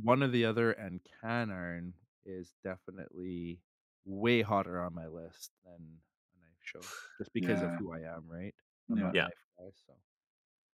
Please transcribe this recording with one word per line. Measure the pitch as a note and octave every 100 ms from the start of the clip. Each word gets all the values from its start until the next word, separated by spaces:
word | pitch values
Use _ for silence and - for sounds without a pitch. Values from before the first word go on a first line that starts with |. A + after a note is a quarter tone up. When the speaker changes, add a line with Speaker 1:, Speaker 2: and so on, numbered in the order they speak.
Speaker 1:
one | A2 C3
or | C3+
the | A#2+ A2+
other, | A2 A#2
and | A2+ G2 F2+
Can | - - A2+ A#2+ A2+
Earn | F#2 F2 F2 F2 E2+ _ _
is | G2 F#2 F2+ _
definitely | G2 F#2 - F#2+ D2 - F#2 F2 E2+ F2 _ _ _ _ G2
way | G2 A2+ A#2+
hotter | G#2 G2+ F2+ F2
on | F2+
my | E2+ D#2+
list | E2 E2 - - _
than | F2+ E2+ D#2+ E2 D#2+ _ _
a | F2+
knife | E2 E2+
show, | - - F2+ - - -
just | G2+
because | G#2+ F2+ G2+
of | E2+
Speaker 2:
Yeah. | E2+
Speaker 1:
who | F2
I | E2
am, | D#2+ E2 D#2+
right? | E2+ F#2 - _ _ -
I'm | G#2+
Speaker 2:
Yeah. |
Speaker 1:
not | F#2
a | F2
Speaker 3:
Yeah. |
Speaker 1:
knife | D#2+ - _ -
guy, | F#2
so. | - _ C2 _ _ _ _ _ _ _